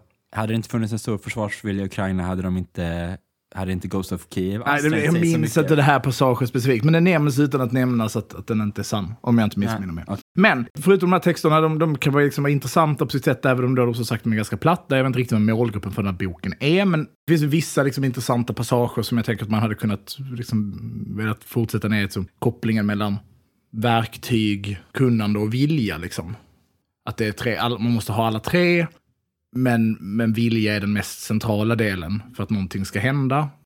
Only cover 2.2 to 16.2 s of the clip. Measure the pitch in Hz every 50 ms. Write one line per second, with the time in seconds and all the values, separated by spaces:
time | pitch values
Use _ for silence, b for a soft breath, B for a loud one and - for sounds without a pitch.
2.2 | 90 90 92 92 92 92 92 92 87 - - - 87 85 85 85 85 87 95 92
3.2 | _ _ _ _ _ _ - 92 95 92 92 92 95 92 90 98 92 - 95 85
4.2 | - - - - 92 92 101 110 123 143 143 143 143 151 156 156 147 156 170 170
5.2 | 170 165 165 160 156 147 - 165 151 139 156 147 139 151 143 131 - 139 123 -
6.2 | 151 131 123 - 135 117 - 131 117 135 131 110 113 156 165 165 170 185 180 156
7.2 | 147 143 131 131 147 139 135 139 127 113 123 131 127 127 123 117 110 107 - 120
8.2 | 104 - - - 101 - - 107 107 101 - - 101 - - 107 98 87 110 -
9.2 | - 123 117 117 110 101 - 98 101 117 113 104 98 92 85 82 80 - 98 98
10.2 | - _ - - 190 220 165 127 117 - - 147 147 180 196 190 180 175 185 180
11.2 | - 180 170 - - 160 151 156 160 160 156 156 165 165 151 - - 151 135 143
12.2 | 143 143 135 143 143 143 147 139 - 123 - 175 165 151 147 120 147 123 - 139
13.2 | - 160 127 - - 135 127 127 123 123 131 127 123 120 117 120 117 - 120 110
14.2 | - 117 110 107 107 - - 104 - 160 175 175 - - 135 135 131 135 123 127
15.2 | 123 117 113 107 104 110 113 113 120 117 107 104 - - 98 - 101 98 95 87